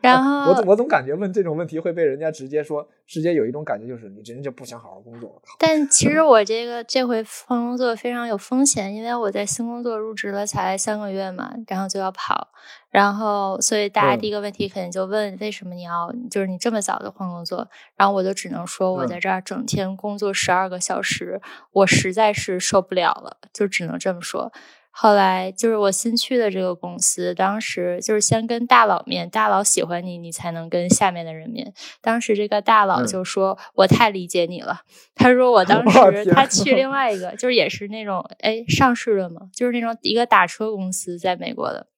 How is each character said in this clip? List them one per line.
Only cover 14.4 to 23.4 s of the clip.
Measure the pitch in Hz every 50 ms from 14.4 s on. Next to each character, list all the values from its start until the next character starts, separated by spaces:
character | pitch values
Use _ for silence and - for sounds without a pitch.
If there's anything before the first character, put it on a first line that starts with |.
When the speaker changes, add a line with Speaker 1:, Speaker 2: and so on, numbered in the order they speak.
Speaker 1:
问 | 202 208
题 | 190 - 208 196
肯 | - 202
定 | 180 175
就 | 175 190 190
问： | 190 202 214 214 202 190
Speaker 2:
嗯。 | 185
Speaker 1:
“为 | 214 208
什 | 208 - 196 180
么 | 180
你 | 175 175
要， | 170 170 175 175 170 - 240 247 240
就 | - 202
是 | 196 190
你 | 185 180
这 | - 240
么 | 220 214
早 | 202 - - - -
就 | -
换 | - _ 190 180
工 | 175 175 170
作？” | 170 185 175 - 190 _ - - _ _
然 | _ 196 202
后 | 202
我 | 196 185
就 | 190 196
只 | 190 - 185
能 | 175 175 175
说 | 180 - - 190 185 185
：“我 | 180 175
在 | - 175 175
这 | - 190
儿 | 185 185
整 | 190 - 196 185 247 220
天 | - 202 196 190 190
工 | 185 - 208 208 202
作 | 208 202 196
十 | - - -
二 | 185 180 190 190
个 | 180 180
小 | 180 - 190 -
时， | - - - - - 180 185 202 -
Speaker 2:
嗯。 | - - - - _ _
Speaker 1:
我 | 190 196 185
实 | - - - 190
在 | 185 214 220 214 208
是 | - - - 185 180
受 | 180 - - 196
不 | 185 _ 190
了 | 180 170 160 -
了。” | - - - - _